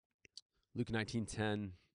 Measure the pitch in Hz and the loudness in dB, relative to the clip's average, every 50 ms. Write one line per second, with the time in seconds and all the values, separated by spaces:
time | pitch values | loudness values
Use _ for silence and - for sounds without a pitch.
0 | _ _ _ _ - _ _ - - _ _ _ _ _ - 117 117 - 117 113 | _ _ _ _ -20 _ _ -20 -20 _ _ _ _ _ -4 -2 -2 0 2 0
1 | 107 - - 117 107 - - 110 107 107 104 107 104 98 92 - _ _ _ | 0 2 0 -2 -2 0 0 0 2 2 2 0 -2 -4 -8 -12 _ _ _